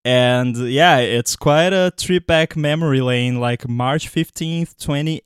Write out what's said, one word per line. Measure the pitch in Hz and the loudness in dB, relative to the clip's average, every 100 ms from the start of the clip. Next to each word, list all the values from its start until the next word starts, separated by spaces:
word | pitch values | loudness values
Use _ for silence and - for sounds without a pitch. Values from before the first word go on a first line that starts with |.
And | 123 127 123 123 123 120 | 0 2 4 2 0 -4
yeah, | 123 135 175 143 | -2 2 4 4
it's | 117 117 - | 2 -2 -2
quite | - 156 151 175 | -2 0 2 2
a | 190 180 - | 2 0 -2
trip | - 180 175 | -2 -2 2
back | 160 160 160 | 0 0 -2
memory | 147 156 165 135 | -2 -2 0 0
lane. | 127 123 123 123 | 2 0 0 -2
Like, | 120 120 123 | -2 -4 -4
March | 120 123 156 - | -2 -2 -2 -2
fifteenth, | 165 165 - 160 165 170 _ | -4 -4 -6 -6 -4 -6 _
twenty | - 143 160 160 | -4 -2 -2 -6